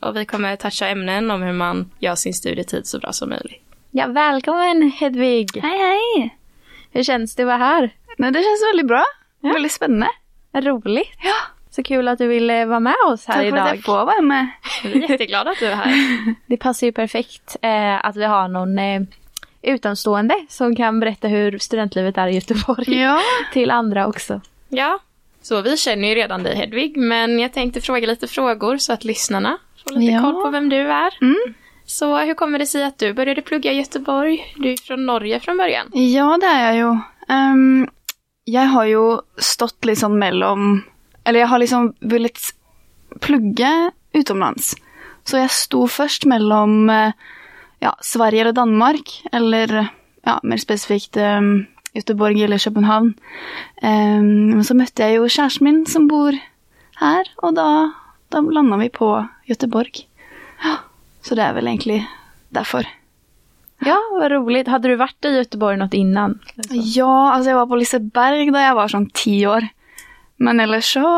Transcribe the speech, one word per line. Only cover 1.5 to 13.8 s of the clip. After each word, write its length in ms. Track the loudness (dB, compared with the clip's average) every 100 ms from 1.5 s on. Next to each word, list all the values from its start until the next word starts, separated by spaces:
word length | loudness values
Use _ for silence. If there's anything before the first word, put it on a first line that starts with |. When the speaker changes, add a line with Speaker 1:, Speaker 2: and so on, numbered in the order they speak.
Speaker 1:
man 380 | -4 -4 -4 -8 -6
gör 160 | -4
sin 200 | -4 -6
studietid 520 | -6 -6 -6 -6 -8 -8
så 120 | -10
bra 140 | -10
som 160 | -8 -8
möjligt. 340 | -10 -12 -18 _ _ _
Speaker 2:
Ja, 160 | -4 -2
välkommen 840 | 0 0 0 -2 0 2 2 2
Hedvig! 600 | 2 -2 0 0 0 -2 -6
Speaker 3:
Hej, 160 | -4 -2
hej! 600 | 0 0 0 -2 -2 -8 _ _ _ -20 -8
Speaker 2:
Hur 100 | -4
känns 320 | -2 -2 -2
det 80 | -2
att 40 | 0
vara 100 | 0
här? 380 | 2 2 0 -4 -12 -4
Speaker 3:
Nej, 140 | 0
det 60 | 2
känns 200 | 2 2 2
väldigt 140 | 2 2
bra. 180 | 2 2 -2 _ _
Speaker 2:
Ja. 120 | -2
Speaker 3:
Väldigt 200 | -2 -2
spännande. 360 | -2 0 0 0 -4 _ _ _
Speaker 2:
Roligt. 560 | -4 -2 -2 -2 -4 -4 -6
Speaker 3:
Ja. 100 | -4 -4 -6 -16 -12
Speaker 2:
Så 120 | -10
kul 260 | -2 -2 0
att 100 | 0
du 80 | 0
ville 380 | 0 2 0
vara 160 | 0 0
med 140 | 2 2 2
oss 200 | 0 -2
här 80 |
Speaker 3:
Tack 80 | 0
för 60 | 2
Speaker 2:
idag. 100 | 2 0
Speaker 3:
att 60 |
jag 100 | -2